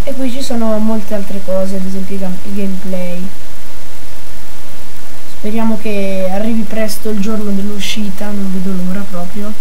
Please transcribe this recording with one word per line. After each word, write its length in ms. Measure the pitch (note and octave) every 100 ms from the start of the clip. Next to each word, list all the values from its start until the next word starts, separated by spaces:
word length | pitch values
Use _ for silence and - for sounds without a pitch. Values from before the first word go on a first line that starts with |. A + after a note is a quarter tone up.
E 100 | -
qui 180 | B3 C4
ci 120 | A#3+
sono 340 | C4 A#3 A3+ G#3+
molte 380 | A3 A3 - G#3+
altre 260 | F#3+ G3
cose, 320 | - F#3+ F#3+ G3
ad 100 | F#3
esempio 300 | F#3+ F#3+ G3
i 40 |
gam-, 180 | F#3 F#3
i 120 | G3+ G3
gameplay. 720 | G3 F#3 F#3 F#3 F3+ F3+ F#3 - - - - - - - - - - - - - - - - - - - - -
Speriamo 400 | G#3+ A3+ A3+ A3
che 500 | G#3+ G3+ G3 F#3+ F#3
arrivi 300 | F#3+ A3 A3+
presto 480 | F#3 G#3+ G#3+ - A3
il 100 | G#3+
giorno 300 | G3+ G#3+ G#3
dell'uscita, 760 | G3 G3 G3+ F#3+ A3 G#3 F#3 G#3
non 260 | G3+ G3
vedo 180 | F#3 F#3
l'ora 300 | F#3+ F3+ F#3
proprio. 500 | G3+ F3+ F3 G#3 G3+ A3